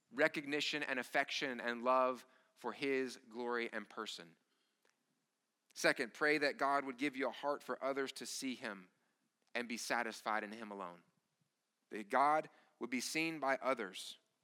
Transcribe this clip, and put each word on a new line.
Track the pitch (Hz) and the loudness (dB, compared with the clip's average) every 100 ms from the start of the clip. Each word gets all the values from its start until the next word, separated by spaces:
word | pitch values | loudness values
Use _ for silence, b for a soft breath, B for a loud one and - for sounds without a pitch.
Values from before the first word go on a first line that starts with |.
| _ | _
recognition | 117 156 160 143 147 139 151 | 4 4 4 -2 0 0 0
and | 143 131 | -2 -2
affection | 117 147 139 - 143 120 | 0 2 2 0 -2 0
and | 120 120 | -2 0
love | 123 131 127 123 - b b b | 4 6 6 2 -8 b b b
for | 120 | -6
his | 104 139 135 131 113 - | -2 0 2 0 -4 -10
glory | 110 120 120 117 | -6 -2 0 -2
and | 113 101 | -4 -8
person. | - 110 - 85 - _ _ _ _ _ _ _ _ _ _ _ _ _ | -8 -8 -8 -12 -20 _ _ _ _ _ _ _ _ _ _ _ _ _
Second, | - 165 143 117 | 0 2 4 0
pray | - 151 151 | 0 2 4
that | 143 117 | 2 2
God | 139 139 | 2 2
would | 135 120 | 0 -2
give | 143 131 | -2 0
you | 127 | -2
a | |
heart | - 143 143 | -2 -2 -4
for | - 127 | -4 -4
others | 135 139 135 | -2 -2 -2
to | - 120 | -4 -8
see | - 135 | -6 -4
him | 113 120 98 92 _ _ _ _ _ _ | -4 -6 -8 -14 _ _ _ _ _ _
and | 117 120 | -6 -4
be | 117 | -4
satisfied | - 120 113 107 120 107 | 0 0 0 -2 0 0
in | 107 | 0
him | 113 107 | -6 -8
alone. | 101 90 87 - _ _ _ _ _ _ _ - | -8 -8 -10 -18 _ _ _ _ _ _ _ -10
That | 101 101 | -8 0
God | 127 147 156 151 b b b | 4 6 4 2 b b b
would | 120 | -4
be | 127 | -2
seen | - 156 160 160 | -2 0 0 0
by | 135 135 | 0 2
others, | 123 135 95 - - - _ _ | 2 0 -2 -6 -10 -12 _ _